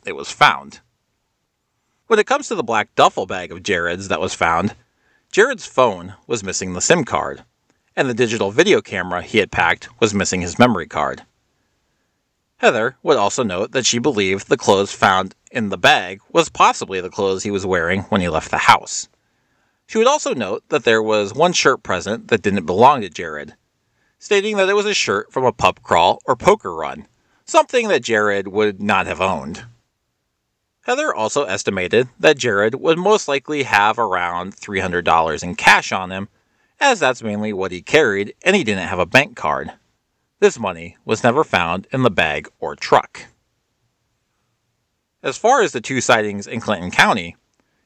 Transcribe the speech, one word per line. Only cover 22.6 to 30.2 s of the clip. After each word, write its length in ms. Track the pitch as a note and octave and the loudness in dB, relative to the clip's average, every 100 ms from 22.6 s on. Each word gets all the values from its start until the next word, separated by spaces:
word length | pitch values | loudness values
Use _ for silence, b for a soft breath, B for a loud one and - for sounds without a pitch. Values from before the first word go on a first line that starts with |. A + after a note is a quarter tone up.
| E2 | -2
belong 360 | F2+ B2+ C#3+ | 4 6 4
to 60 | F#2+ | -4
Jared, 460 | - E2+ D2+ C#2+ - _ _ _ _ _ _ | -10 -10 -10 -14 -20 _ _ _ _ _ _
stating 380 | - G3+ G#3 G#3 | 0 2 2 2
that 120 | F#3+ | 2
it 60 | |
was 120 | G#3 G#3 | 2 0
a 80 | |
shirt 380 | G3 - G2+ - | -2 0 -2 -4
from 120 | C3 | -2
a 80 | B2+ | -2
pub 300 | - G#2+ - | 2 0 0
crawl 380 | - F2+ F2+ B2+ | 0 4 4 2
or 120 | - A#2+ | -2 0
poker 380 | - G#3 F#2+ | 2 2 -2
run, 320 | E2 D2 C2+ - _ _ _ | -8 -8 -10 -16 _ _ _
something 440 | - E4 D4 B3+ A3 | 0 2 2 -2 0
that 140 | D#3 | -2
Jared 460 | A#2+ A2 G#2+ G2+ G2 | 0 0 2 -2 -4
would 340 | G2 G#2+ F#2+ | 0 0 -2
not 240 | G#2 G2 F2 | 0 0 0
have 140 | E2+ | -2
owned. 440 | F#2+ E2 C#2 F2+ - _ _ _ _ _ | -2 -2 -8 -14 -16 _ _ _ _ _